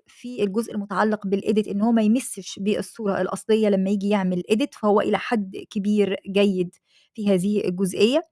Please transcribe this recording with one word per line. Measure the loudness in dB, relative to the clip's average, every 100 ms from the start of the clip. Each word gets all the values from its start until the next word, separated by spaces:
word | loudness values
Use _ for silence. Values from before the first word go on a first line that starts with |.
| _
في | -18 -14 -4
الجزء | -2 -2 -4
المتعلق | -6 -6 0 0 0 -2
بالإيديت، | -2 0 0 0
إن | 0
هو | 2
ما | 4
يمسش | 4 2 0 -10 -12 -6
بالصورة | -2 -2 -4 -6 -4 -2
الأصلية | -2 -6 0 2 4
لما | 2 0
يجي | 0 0
يعمل | 0 0 -2 0
إيديت، | 0 -2
فهو | -2 2 2
إلى | 2 -2
حد | 0 -4 -4 -10 -8
كبير | -6 -2 2 0 -2 -2
جيد | 2 2 2 -2 -6 _ _ _
في | -4 2
هذه | 2 2 0 0
الجزئية. | 0 -2 4 4 4 -2